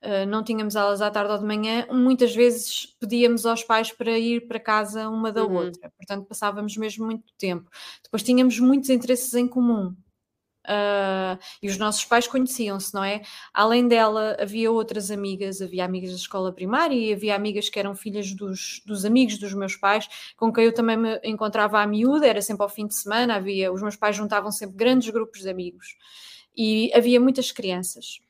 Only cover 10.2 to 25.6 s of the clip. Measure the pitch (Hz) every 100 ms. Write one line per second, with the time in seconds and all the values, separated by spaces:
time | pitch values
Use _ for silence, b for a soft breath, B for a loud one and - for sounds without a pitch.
10.2 | _ _ _ _ - 208 202 202 196 190
11.2 | 190 185 B B 202 190 214 208 - 233
12.2 | 240 269 254 - 220 196 190 202 196 208
13.2 | 208 B B - 214 233 247 233 220 214
14.2 | 214 - 202 214 226 226 220 208 196 208
15.2 | 196 190 196 190 185 185 180 185 180 180
16.2 | - 196 185 180 185 247 330 262 220 202
17.2 | 208 202 208 202 - - 196 196 220 202
18.2 | 190 190 196 190 - - - 202 202 240
19.2 | 247 208 202 196 190 190 196 214 214 B
20.2 | B B 226 226 226 226 226 226 226 220
21.2 | 220 214 214 220 208 214 208 214 240 302
22.2 | 294 208 196 202 202 208 208 - - 220
23.2 | 247 208 190 196 190 185 208 202 214 202
24.2 | 208 208 202 202 202 190 233 254 226 220
25.2 | 220 196 190 185